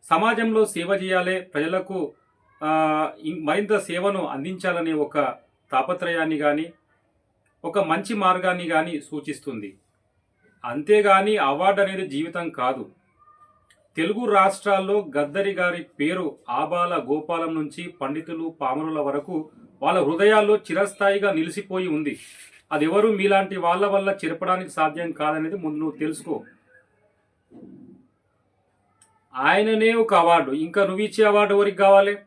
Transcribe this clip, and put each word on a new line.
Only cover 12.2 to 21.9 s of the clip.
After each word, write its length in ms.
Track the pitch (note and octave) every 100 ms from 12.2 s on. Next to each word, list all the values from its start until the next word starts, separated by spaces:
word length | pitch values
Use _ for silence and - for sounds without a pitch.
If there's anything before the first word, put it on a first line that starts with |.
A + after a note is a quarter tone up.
| E3 F3 E3+
కాదు. 420 | - B2 B2+ G#2+ _ _ _ _ _ _ _ _ _ _ -
తెలుగు 280 | E3 G#3 A#3+
రాష్ట్రాల్లో 840 | G3+ G3 G3 G#3 G3 F#3+ G#3 F3 C#3
గద్దరి 340 | D3 G3 G3
గారి 340 | F#3 F3+ E3+ D#3+ -
పేరు 380 | D3 F#3 D#3+ - -
ఆబాల 540 | B2 D#3 F3 F3 E3+ B2
గోపాలం 440 | D3+ D#3 E3+ E3 D#3+
నుంచి 380 | D3+ - E3+ -
పండితులు, 540 | C3+ D3+ D#3+ E3 E3 E3
పామరుల 380 | C3+ C3+ D#3 D#3
వరకు 500 | C#3+ C#3+ C#3 E3+ D#3 - - _
వాళ్ళ 180 | D3 F#3
హృదయాల్లో 560 | C#3+ E3 G3+ G#3+ G#3 G#3
చిరస్థాయిగా 800 | - E3+ G3+ - G3 G3 G3+
నిలిచిపోయి 540 | D#3+ D#3+ G3+ G3+ F#3
ఉంది. 320 | F#3